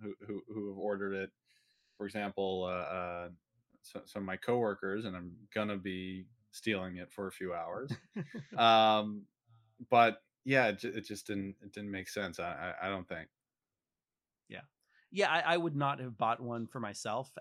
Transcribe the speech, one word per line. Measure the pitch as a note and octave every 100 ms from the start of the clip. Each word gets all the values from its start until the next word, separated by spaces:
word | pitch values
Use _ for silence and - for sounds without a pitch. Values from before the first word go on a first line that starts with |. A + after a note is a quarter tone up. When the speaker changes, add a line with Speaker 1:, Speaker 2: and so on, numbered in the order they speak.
Speaker 1:
who, | G#2 G2 G2+
who, | G2+ -
who | G#2+ G2+
have | F#2+
ordered | G#2 G2+ G2
it, | G2 F#2+ _ _ _ _ _ _ -
for | G2+
example, | G#2+ G2+ G2 F#2+ F#2
uh, | F2+
uh, | F2+ F2 F#2 F2+ F2 F2 F2 _ _ _ _
so, | - G2 -
some | G#2
of | F#2+
my | F#2
coworkers, | - A#2+ A2 G2 F#2+ G2+ A2+
and | F2+
I'm | F2+ F2 -
gonna | A2 G#2 G2+
be | F#2+ F#2 F#2 F#2 F#2 _ _
stealing | - A2+ G2+ F#2 F2+
it | F2
for | - F#2+
a |
few | - F#2
hours. | E2+ E2 F2+ C#3 - _ G#3
Speaker 2:
<laughs> | D3 A#3 - D#3
Speaker 1:
Um, | A2+ A2+ A2 G#2+ G#2+ G#2 - _ _ - _ - B2
but | A#2+ A#2 G#2+ _ _
yeah, | C3 C3+ A#2
it | G2
ju-, | A#2
it | A2+ G2+
just | G#2 -
didn't, | G2+ G2 G2
it | G2+
didn't | G#2+ G#2
make | F#2+ F2+
sense, | - G2 E2+
I, | E2+ D2 F2+ -
I, | F#2+
I |
don't | G2 F2
think. | E2+ D#2 _ _ _ _ _ _ _ _ _ _ _ -
Speaker 2:
Yeah. | - - _ _ _ _
Yeah, | F#3 F#3+
I, | D#3+
I | D3+ F3
would | E3+ C#3+
not | C#3 C#3
have | B2+ A2
bought | A2+ A#2
one | A#2+ A#2 A2+
for | C3
myself | G#2+ G2 A2+ A2+ C3+ -